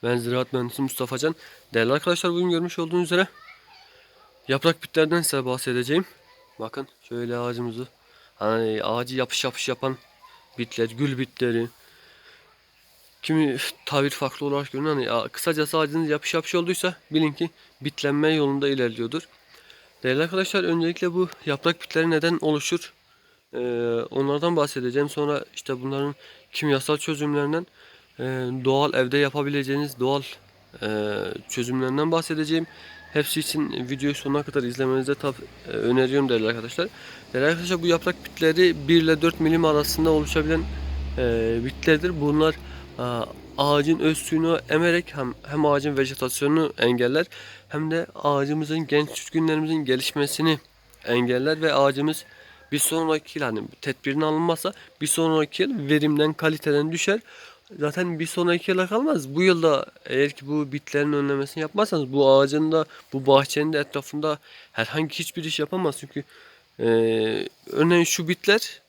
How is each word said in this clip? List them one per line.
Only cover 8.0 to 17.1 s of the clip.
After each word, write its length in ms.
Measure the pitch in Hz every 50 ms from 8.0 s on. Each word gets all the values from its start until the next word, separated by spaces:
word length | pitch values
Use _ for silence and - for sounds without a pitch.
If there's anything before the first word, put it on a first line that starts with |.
| _ _ _ _ - _ _
hani 480 | _ 104 107 110 113 113 110 110 107 -
ağacı 320 | - 110 120 123 123 127
yapış 280 | 131 127 123 - - -
yapış 240 | 131 123 - - -
yapan 280 | 127 - - 135 131 123 _ _ _ _ - - - - _ _ _ -
bitler, 300 | 120 113 - - 117 113 113 117
gül 200 | 143 143 135 123
bitleri, 480 | 131 120 _ - 123 120 113 117 117 120 - _ - - _ _ - - - - _ - - - _ _ _ _ _ _ _ _ _ _ _ _ _ _ _ _ -
kimi 340 | - 160 156 156 143 127 127 - - - - -
tabir 240 | - 147 143 139 143
farklı 360 | 139 - 143 131 - - 143
olarak 260 | 143 143 143 143 135 -
görünüyor. 220 | 135 147 156 151
Hani 160 | 139 127 107
a-, 180 | 117 117 110 117
kısacası 500 | - - - 170 160 151 151 147 - 160
ağacınız 320 | 156 147 147 165 165 151
yapış 240 | 147 147 - - -
yapış 200 | 165 160 - -
olduysa 420 | 175 170 170 185 - - 180 175 - _ _